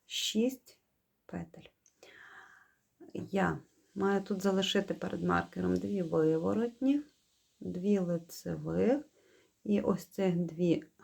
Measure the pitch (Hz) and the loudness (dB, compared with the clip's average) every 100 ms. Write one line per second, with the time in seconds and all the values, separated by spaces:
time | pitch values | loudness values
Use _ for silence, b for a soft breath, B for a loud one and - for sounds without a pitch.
0 | _ - - 214 240 262 - - _ _ | _ -6 -2 0 0 -2 -16 -20 _ _
1 | _ _ - - 85 - - _ _ _ | _ _ -12 -12 -12 -16 -20 _ _ _
2 | B B B B B B B B _ _ | B B B B B B B B _ _
3 | - - 180 190 180 147 - _ _ - | -14 -12 -4 0 0 -2 -10 _ _ -2
4 | 196 143 - 196 196 190 190 202 202 - | 0 0 -2 -2 0 0 2 0 -2 -6
5 | 180 180 175 175 170 180 180 180 196 202 | -6 -4 0 0 0 -4 0 0 0 -2
6 | 165 160 156 160 180 208 240 - 262 294 | 0 2 4 2 0 0 -2 0 2 2
7 | 294 _ _ _ _ _ 185 180 190 202 | -2 _ _ _ _ _ -10 -4 2 2
8 | 175 170 170 - 175 160 156 165 202 285 | 2 -2 -4 -12 -8 -6 -2 2 2 2
9 | - b b b b _ - 202 - 196 | -2 b b b b _ 0 2 2 0
10 | - - 190 175 170 156 175 160 - _ | -4 -2 2 2 0 0 2 2 0 _